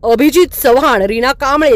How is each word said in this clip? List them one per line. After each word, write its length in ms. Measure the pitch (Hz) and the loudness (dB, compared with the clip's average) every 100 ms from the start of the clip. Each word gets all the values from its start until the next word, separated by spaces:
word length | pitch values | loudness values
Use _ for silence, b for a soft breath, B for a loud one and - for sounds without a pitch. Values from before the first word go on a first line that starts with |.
अभिजित 440 | 220 233 294 339 349 | -2 0 2 2 0
चव्हाण, 540 | - 254 247 302 226 | 0 0 2 2 0
रीना 300 | 196 226 247 | -2 -2 -4
कांबळे, 440 | 277 269 294 302 | -4 -2 -2 0